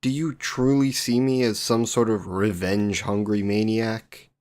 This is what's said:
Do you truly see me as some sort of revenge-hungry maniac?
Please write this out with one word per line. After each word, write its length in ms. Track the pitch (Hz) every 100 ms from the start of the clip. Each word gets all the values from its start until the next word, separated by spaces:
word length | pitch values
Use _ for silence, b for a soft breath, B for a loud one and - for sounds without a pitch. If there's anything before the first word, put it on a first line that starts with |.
Do 100 | 127
you 220 | 135 160
truly 600 | 135 - - 127 139 135
see 260 | 127 - 120
me 240 | 131 131
as 160 | 123 104
some 260 | - 113
sort 240 | 113 - 113
of 200 | 110 90
revenge-hungry 1120 | 92 104 90 92 101 104 95 - 104 104 104
maniac? 880 | 101 104 107 110 113 110 - - - _